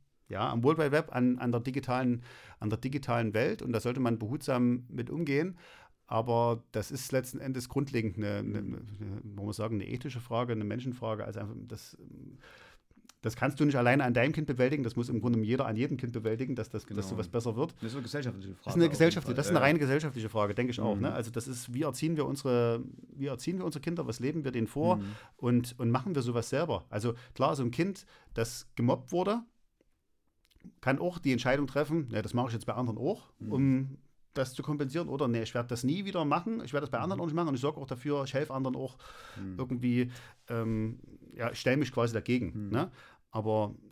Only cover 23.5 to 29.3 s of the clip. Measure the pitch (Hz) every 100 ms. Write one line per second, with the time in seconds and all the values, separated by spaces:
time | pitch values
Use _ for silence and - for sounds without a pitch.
23.5 | 185 160 151 165 165 147 - 127 160 135
24.5 | 127 113 143 165 110 101 107 - - 120
25.5 | 123 120 - 120 123 190 151 123 117 117
26.5 | 135 165 98 - 104 120 117 - - 135
27.5 | 147 120 127 185 190 - - - 113 113
28.5 | - - - 117 127 - 175 196